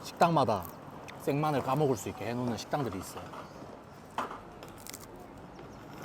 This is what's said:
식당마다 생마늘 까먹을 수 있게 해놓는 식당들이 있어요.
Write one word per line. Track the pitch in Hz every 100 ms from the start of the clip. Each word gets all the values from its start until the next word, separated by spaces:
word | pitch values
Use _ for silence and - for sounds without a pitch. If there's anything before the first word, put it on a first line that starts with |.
식당마다 | - - 170 156 123 101 87 - - - - -
생마늘 | - 143 156 139
까먹을 | 131 135 143 117
수 | 104
있게 | - 104
해놓는 | 120 123 107
식당들이 | - 147 120 92
있어요. | 85 - - - - - - - - - - - - - - - - - - - - - - - - - - - - -